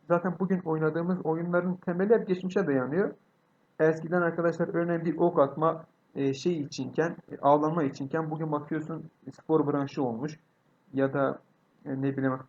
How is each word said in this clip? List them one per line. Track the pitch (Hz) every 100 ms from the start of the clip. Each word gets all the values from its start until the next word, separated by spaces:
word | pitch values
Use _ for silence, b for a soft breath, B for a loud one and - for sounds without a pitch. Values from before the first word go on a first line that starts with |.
| -
zaten | 175 185 175
bugün | 185 190
oynadığımız | 165 156 156 156 170 180 -
oyunların | 160 170 175 180 180
temeli | - 170 202
hep | 220 214
geçmişe | 180 185 208 170
dayanıyor. | 135 127 160 202 - _ _ _ _ _ -
Eskiden | 160 160 165 180
arkadaşlar | 170 165 170 165 170
örneğin | 160 170 170 165
bir | 156
ok | 170 170
atma, | 139 135 160 160 - _ _ -
e, | 139
şey | 135 180 170
içinken, | 139 - 127 123 165 175 -
e, | -
avlanma | 139 147 151 165
içinken | 139 135 135 160 160
bugün | 156 160
bakıyorsun | 147 147 160 156 160 160 - -
spor | - - 160 143
branşı | 143 139 -
olmuş. | 131 113 151 156 _ _ _ _ _
Ya | 131 135
da, | 143 135 - _ _ _ _ -
e, | 135
ne | 139 135
bileyim | 131 131